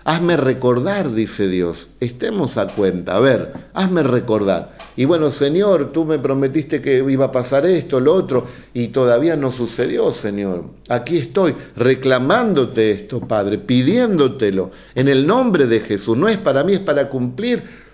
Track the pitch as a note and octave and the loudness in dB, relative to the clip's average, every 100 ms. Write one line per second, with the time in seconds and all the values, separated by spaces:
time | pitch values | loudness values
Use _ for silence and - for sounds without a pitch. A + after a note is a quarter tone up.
0 | - E3 F3 E3 C3 B2+ B2+ B2 D#3 G3+ | -4 0 0 2 0 0 0 0 0 -2
1 | D#3 A2 G2+ - G2 F2+ F2 E2+ - - | -2 -2 -2 -2 -2 0 -2 -4 -12 -8
2 | B2 - D#3 G#3 C3 A#2 F#2+ - F#2+ F2+ | -8 -6 -4 -2 -2 -2 -4 0 0 0
3 | F2 F#2+ C3+ A2 E2 - - - F#3+ F3+ | -2 2 4 2 -2 -12 -10 -2 0 0
4 | C3+ B2 - A2 G2 F2 - - - - | 2 0 0 0 0 -2 -4 -16 -12 -2
5 | C3 E3+ D3+ - C#3+ E3 G#3 F3 C#3+ D#3+ | 0 2 0 0 0 2 2 2 0 -2
6 | D#3 D3+ C3+ C3+ C3+ D3 D3+ D3 C3+ C3 | -2 0 0 0 0 -2 -2 -4 0 0
7 | C3+ C3+ C3+ B2+ A#2+ C3+ E3+ F3 - C3 | 2 2 0 0 0 0 2 2 0 0
8 | C3 F#3 - B2+ B2 - - C3 A#2 C3+ | 2 2 2 -2 -4 -10 -12 -6 -4 0
9 | B2 A#2+ D#3+ D#3 C3+ B2 A#2 - B2 A#3 | 2 4 2 0 -2 -4 -6 -2 -2 0
10 | G3+ - G#2+ G2+ G2 F2 - - - B2 | -2 -2 -6 -4 -4 -4 -8 -12 -6 -4
11 | B2 E3+ C3 G3+ F3 - - - A#2+ C3+ | -2 -2 -2 0 0 0 -8 0 2 2
12 | C3+ B2+ C3 A3+ A3+ D#3+ A#2 A#2 A2 G2 | 2 2 2 2 2 0 0 2 2 0
13 | - A#2+ - A2 G2+ G2+ - B2 C3 A#3 | -4 -8 -4 -2 0 -2 0 0 2 2
14 | A#3+ F3+ C3+ - G#2 F#2+ F#2 - - B2+ | 2 2 0 2 -2 0 -4 -10 -10 -2
15 | C3+ C3+ D3 A#3+ B3 F3+ B2 A2+ - G2+ | 2 4 4 2 2 2 4 2 0 -4
16 | - A2+ G#3 G3 G3+ C3+ E3+ G3 F3 C#3+ | 0 2 2 0 0 0 2 0 0 0
17 | C3+ C3 B2 B2 A#3+ A#3+ - - - | 0 -2 -4 -4 -4 -4 -6 -20 -20